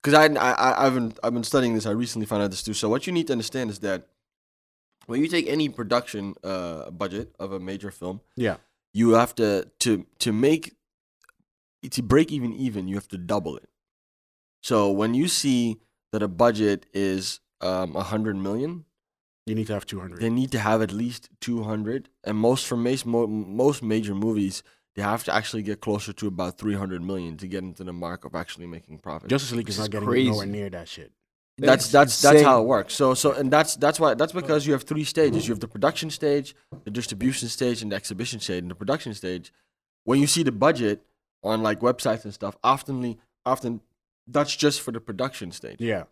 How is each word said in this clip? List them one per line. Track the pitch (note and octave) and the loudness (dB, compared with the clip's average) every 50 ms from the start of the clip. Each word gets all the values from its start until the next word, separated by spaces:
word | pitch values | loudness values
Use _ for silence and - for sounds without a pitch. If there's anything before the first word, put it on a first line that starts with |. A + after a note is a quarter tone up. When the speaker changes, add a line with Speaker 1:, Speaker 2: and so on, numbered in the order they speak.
Speaker 1:
'Cause | - C#3+ C#3+ | 4 6 6
I, | D3+ D#3 | 8 8
I, | D#3 D3 C3+ G2 B2+ | 6 6 4 2 2
I, | - - A#2+ - - - C3+ | 2 2 2 2 4 4 2
I've | C3+ B2+ | 2 2
been, | B2+ A#2+ A2+ - - | 0 -2 -4 -6 -4
I've | - A#2 A#2+ | -4 -4 -2
been | A#2+ A2+ | -2 -4
studying | - - C#3 B2+ A#2+ A2+ | 0 0 2 2 2 0
this. | A2 G#2 | 0 0
I | A2 | -2
recently | G2+ A2+ A#2+ A2+ - A2+ G#2+ | -2 -2 -2 -4 -4 -6 -4
found | - A2+ G#2 | -2 -2 0
out | G2+ G2+ | 0 -2
this | F#2+ F#2 | -4 -6
too. | - A2 G#2 | -8 -6 -6
So | - - G#2+ | -2 0 0
what | A2+ C3+ - | 0 0 -2
you | F#3+ | -2
need | F3+ E3+ D#3+ C#3+ | -2 -2 0 0
to | |
understand | C3+ A#2 G#2+ - - C3+ B2 A2 | -2 -2 -2 -4 -6 -6 -6 -6
is | G2+ F#2+ | -6 -6
that | G#2 G2+ F#2+ F2+ - _ _ _ _ _ _ _ _ _ _ _ _ _ _ _ _ _ _ _ _ | -4 -4 -4 -4 -6 _ _ _ _ _ _ _ _ _ _ _ _ _ _ _ _ _ _ _ _
when | - A#2 C3 | -6 -2 -2
you | D3+ D#3+ | -2 0
take | F3 E3+ - - | 0 -2 0 0
any | C#3 D#3 D#3 C#3 | 0 0 0 -2
production, | - - A#2 F#2+ A#2+ B2 B2 - - G#2 G2 G2+ F#2 - - | -2 -6 -2 0 0 0 0 -2 -8 -8 -8 -8 -10 -10 -8
uh, | F2+ F#2+ F#2 F2 F2 E2 D#2+ B1 - | -8 -6 -6 -6 -6 -8 -10 -12 -14
budget | F2 E2+ G2+ F#2 F2+ G#2 A#2 - _ _ | -8 -8 -8 -6 -6 -8 -10 -10 _ _
of | F#2 G2 | -10 -8
a | G2 F#2+ | -8 -8
major | F2+ F#2 G2 G2 F#2+ G2+ | -8 -8 -10 -10 -10 -12
film, | - - F2 F2+ F#2+ G#2 _ _ _ | -12 -10 -10 -10 -10 -10 _ _ _
Speaker 2:
Yeah. | - B2 G#2+ F2+ - _ _ _ _ _ _ | -2 -2 -2 -2 -4 _ _ _ _ _ _
Speaker 1:
you | _ G2+ A#2 A#2 | _ 4 6 6
have | A2+ A2+ A#2+ A#2+ - | 8 6 6 2 0
to, | - A2+ G#2 G2+ F#2+ - - _ _ | 0 0 2 2 0 -2 -6 _ _
to, | - B2 A2 F#2 - _ _ _ | 0 2 2 0 -2 _ _ _
to | - A#2+ | -2 -2
make, | G#2+ G#2+ B2+ C#3+ D#3+ D#3+ - - _ _ _ _ _ _ _ _ _ _ _ _ _ _ _ _ _ _ _ _ _ _ - B2+ | 0 2 4 4 2 2 -2 -10 _ _ _ _ _ _ _ _ _ _ _ _ _ _ _ _ _ _ _ _ _ _ -12 -6
to | - - | -6 -6
break | B2 G2+ C3 D3 D#3+ D#3+ | 0 4 4 4 4 4
even, | D3+ C#3+ B2 A#2 A2 | -2 -4 -4 -4 -4
even, | A#2 C3+ B2+ G#2+ G2+ F#2 F#2 | -4 -4 -4 -4 -4 -6 -4
you | G2 | -6
have | G2+ - _ | -6 -6 _
to | - F#2+ | -12 -12
double | F2 E2+ G#2 G#2 E2+ D#2+ C#2+ | -4 -2 -2 -2 -2 -4 -10
it. | - - _ _ _ _ _ _ _ _ _ _ _ _ _ _ _ _ _ _ _ | -10 -16 _ _ _ _ _ _ _ _ _ _ _ _ _ _ _ _ _ _ _
So | - - B2 A2 G#2 G2+ | -4 2 4 4 4 4
when | G2 G2 G#2+ A2+ A#2 | 4 2 2 2 2
you | C3 D#3+ F3+ | 2 2 2
see | - - - C#3 B2+ B2 A#2+ A#2 G#2+ - _ _ _ _ _ _ | 0 0 2 2 2 2 2 0 -2 -6 _ _ _ _ _ _
that | - G#2+ | -2 -2
a | G#2 G2+ | -2 -2
budget | F2+ E2+ A#2+ A#2+ A2+ G#2 G#2+ G#2 G2+ G2 - _ _ | 2 4 4 4 4 4 2 2 2 0 -4 _ _
is, | F#2+ G2 G2 F#2+ F#2+ F#2 - - - _ _ _ _ | -2 0 0 0 -2 -4 -6 -10 -10 _ _ _ _
um, | - F#2 F#2 F#2 F#2 E2+ C#2+ | -4 -2 -2 -2 -2 -4 -4
a | E2 | -6
hundred | G2 F#2 G#2+ A2 A2 A2 G2+ | -4 -2 -2 -2 -2 -2 -2
million, | F#2+ F#2+ G2 G2+ A#2 C3+ D#3 F3 F3 D3+ _ _ _ _ _ _ _ _ _ _ _ _ | -2 -2 -2 -2 -2 -4 -6 -6 -10 -14 _ _ _ _ _ _ _ _ _ _ _ _
Speaker 2:
You | A2+ A2 | -6 -4
need | A2 A2 | -4 -4
to | G#2+ G#2+ | -4 -4
have | G2+ - | -6 -6
two | - - F#2+ | -8 -10 -10
hundred. | F2+ F#2 F2 F2 | -10 -12 -8 -4
Speaker 1:
they | A2+ A2+ | -2 -2
need | A#2 B2 C3 C3 | 0 0 -2 -2
to | C3+ A#2 | -2 -2
have | G2+ G#2+ A2 A2 | 0 2 2 2
at | A2 G2 | 0 -2
least | G2 G#2+ A#2+ A#2+ B2 - - - _ _ | -2 -4 -6 -6 -6 -10 -18 -20 _ _
two | - A#2+ A#2+ A#2 G#2+ | -6 -6 -4 -4 -4
hundred. | G#2+ A2 G#2+ G#2+ G#2+ A#2+ C#3 - _ _ _ - | -4 -4 -4 -4 -4 -6 -6 -8 _ _ _ -8
And | - G#2+ G#2+ | -4 -2 2
most, | A2 A#2 C3 C3+ - | 4 4 4 2 0
for | - B2+ | -4 -2
mas-, | A#2+ A#2 A#2+ C3 C3+ - | -2 0 0 -2 -2 -2
mo-, | A#2+ A#2 A#2 A#2+ | -2 0 0 0
most | G#2 G#2+ G#2+ G#2 F#2 G2 A#2 B2+ C#3+ D3 C3+ | 0 -2 -4 -6 -6 -2 2 2 2 2 0
major | A#2+ A2 G#2+ A2 G#2+ G#2 G2 | -2 0 0 0 0 -2 -2
movies, | G2 G#2 A2+ A2 G#2 G2 F#2+ F#2+ - _ _ _ _ _ _ _ | -2 0 0 0 0 0 -2 -2 -6 _ _ _ _ _ _ _
they | G2 | -6
have | G2+ G2+ G#2+ A#2 - | -2 -2 -2 -2 -2
to | - D2 | -2 -2
actually | G#2+ G#2+ - - A2 | -2 -2 -2 -6 -6
get | G#2 G2+ G#2 - | -4 -6 -8 -6
closer | - A2+ G#2 G2+ - - G2 | -2 -2 -2 -2 -4 -8 -10
to | - - G#2 | -6 -6 -6
about | F#2 F2 F#2 F2 F2 | -4 -4 -6 -6 -6
three | - - G#2+ G2+ | -4 -4 -4 -2
hundred | G2 G2 F#2+ F#2 F2+ | -2 -4 -6 -6 -6
million | F2 F#2 G2 F#2+ F2 E2 D#2+ D#2 | -6 -6 -6 -6 -6 -8 -10 -12
to | G2 | -10
get | F#2 F#2 F#2+ | -8 -8 -8
into | F#2 F#2 E2+ - F#2+ | -8 -10 -12 -12 -12
the | F2+ | -12
mark | F2+ F2 F2 E2+ F2 - - | -10 -8 -8 -8 -10 -10 -12
of | C#2 - | -10 -8
actually | E2 E2+ - - - F2 | -8 -8 -8 -12 -16 -14
making | F2 E2 E2 - _ D2+ D2+ | -14 -14 -16 -18 _ -20 -16
profit. | _ F2+ D2+ D#2+ - - | _ -12 -12 -10 -4 -2
Speaker 2:
Justice | B2+ C#3 C#3 B2 | -2 -2 -2 -4
League | A#2+ A#2 A2 | -6 -6 -6
Speaker 3:
Which | A2+ | -6
Speaker 2:
is | G2 G2+ | -6 -6
Speaker 3:
is | G#2+ | -6
Speaker 2:
not | G#2+ | -4
getting | G2+ G#2+ G#2 A#2 | -4 -4 -2 0
Speaker 3:
crazy. | A#2+ B2+ C3 B2 | 2 2 2 2
Speaker 2:
nowhere | A2 G#2 G2 | 2 0 -4
near | G2 G#2 G#2 G2+ G2 | -6 -6 -6 -8 -8
that | F2+ F2 E2+ - | -10 -12 -14 -14
shit. | - - D#2+ - _ _ _ _ _ _ _ _ _ - | -16 -18 -18 -20 _ _ _ _ _ _ _ _ _ 2
Speaker 1:
That's, | - C3 C3 C3 - - | 6 6 6 6 6 6
Speaker 3:
That's | B2 C#3+ D3 C3 - - | 8 8 8 8 6 6
Speaker 1:
that's, | |
that's | - C#3+ D3 D3+ | 8 10 10 12
how | D3 C#3+ C3 | 10 10 8
it | A#2+ | 6
Speaker 3:
insane. | A2 B2 | 6 4
Speaker 1:
works. | C3 G#2+ F#2+ - - | 2 2 0 -2 0
So, | - C#3+ C3 B2+ | 2 2 2 4
so, | B2+ - D3 | 4 2 2
and | C#3 C3 C#3 C3 | 2 2 0 4
that's, | C#3+ D3+ D#3+ - - | 4 4 4 4 0
that's | C3+ C#3+ C#3+ D#3 - | 2 2 2 2 4
why, | D#3+ D3 A#2 | 2 2 4
that's | A#2 D3+ D#3+ | 2 0 -2
because | - F3+ F3 C#3+ D#3 D3+ C#3 | -2 -6 -2 0 0 0 2
you | D3+ | 2
have | C#3+ C3 | 0 0
three | - - D#3 D#3 D3+ | 0 -4 -4 -4 -4
stages. | - - E3 D#3 C#3+ - D#3 - | -2 2 2 2 4 2 0 -2
You | A2 A#2 | -2 -4
have | G2 | -4
the | A2 A2 | -6 -10
production | - G#2 A#2+ D3+ D#3+ - E3+ D#3 | -4 0 0 0 0 -2 -8 -8
stage, | D3 - - D3 C#3+ C#3+ C3+ - - _ _ _ - C3+ | -6 -4 0 0 0 0 -2 -6 -18 _ _ _ -20 -16
the | _ G#2+ | _ -8
distribution | G#2 A#2+ A#2 - A2+ F#2+ A2+ C3 C3 - B2 A#2 | -8 -6 -6 -6 -6 -2 -2 -2 -2 -2 -6 -6
stage, | - - C3 B2 A#2+ A2 | -4 -2 -2 -2 -2 -2
and | A2+ G#2 | -4 -4
the | G2+ | -6
exhibition | G2 - - G#2 F#2 A#2+ B2 - G#2+ | -6 -6 -8 -8 -6 -6 -6 -6 -8
stage. | - - F#2+ F2+ | -6 -4 -4 -4
And | F2 F2+ | -6 -8
the | F2 | -10
production | - G#2 G2 C#3 D#3+ - B2 G#2+ | -8 -4 -4 -4 -4 -4 -10 -12
stage, | G2+ - F2+ F2+ F2+ E2+ - _ _ _ _ _ _ _ _ _ _ | -8 -8 -8 -8 -8 -10 -14 _ _ _ _ _ _ _ _ _ _
when | _ A2 B2+ C#3 | _ 2 4 4
you | C#3+ | 4
see | D3 - E3 | 4 2 2
the | E3 E3 | 2 0
budget | A#2 G2+ B2+ D#3 E3 B2+ A#2+ G#2 G#2 - _ _ _ _ _ _ _ _ - | 2 4 2 2 4 2 0 0 -2 -2 _ _ _ _ _ _ _ _ -4
on, | G2+ A2 A2 | -2 -2 0
like, | A2+ G#2+ G#2+ - | 0 0 0 2
websites | A#2+ B2 B2 - - A#2+ A2 A2 - | 2 2 2 2 0 -2 -2 -2 -4
and | G#2 G2 | -14 -12
stuff, | - - G2+ - _ - | -8 -10 -10 -8 _ 2
oftenly, | A#2+ C3+ C#3 - - C#3 B2+ B2 A#2+ A2+ - _ _ _ _ _ | 2 2 2 -2 -8 -6 -4 -4 -6 -6 -8 _ _ _ _ _
often | B2 C3 - - A#2+ A#2 G#2+ _ _ _ _ _ _ _ _ _ | -2 -2 -2 -2 -6 -6 -6 _ _ _ _ _ _ _ _ _
that's | - A#2+ D3 D3 C#3 - | -4 -2 0 0 0 -2
just | - D3+ D3 C#3+ - | 2 2 2 2 0
for | - - | -6 -8
the | A2+ A#2 | -10 -10
production | - - G#2 F#2 B2+ C3 - - G#2 F2 | -10 -10 -6 -4 -4 -6 -4 -8 -12 -12
stage. | E2 - - - - _ | -12 -12 -14 -14 -10 _
Speaker 2:
Yeah. | A#2 A#2 G#2+ - - _ | -4 -2 -2 -4 -6 _